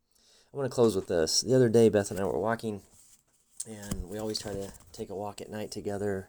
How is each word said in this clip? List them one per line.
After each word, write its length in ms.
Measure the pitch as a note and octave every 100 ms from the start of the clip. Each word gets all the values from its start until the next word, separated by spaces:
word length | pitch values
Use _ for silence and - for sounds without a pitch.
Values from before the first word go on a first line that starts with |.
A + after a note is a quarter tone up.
| _ _ _ _ _
I 40 | C3+
wanna 120 | C3+
close 280 | B2+ A#2 F#2+
with 100 | -
this. 360 | F2+ D#2+ -
The 120 | -
other 140 | C3 B2
day, 200 | A#2 A2+
Beth 220 | G2+ F#2+
and 80 | F#2
I 60 |
were 160 | G2 C2
walking, 420 | G#2 A#2 A2+ G2+ - _ _ _ _ _ _ _ A2+
and 400 | G#2+ G2+ G2 F2+
we 100 | G#2
always 220 | A2 G#2+
try 120 | G#2+
to 200 | G2+ G2 - -
take 180 | - G#2+
a 40 |
walk 260 | F#2+ G#2 G2
at 100 | -
night 200 | G#2+ G#2+
together 580 | G#2+ F#2 G2+ G#2 F#2+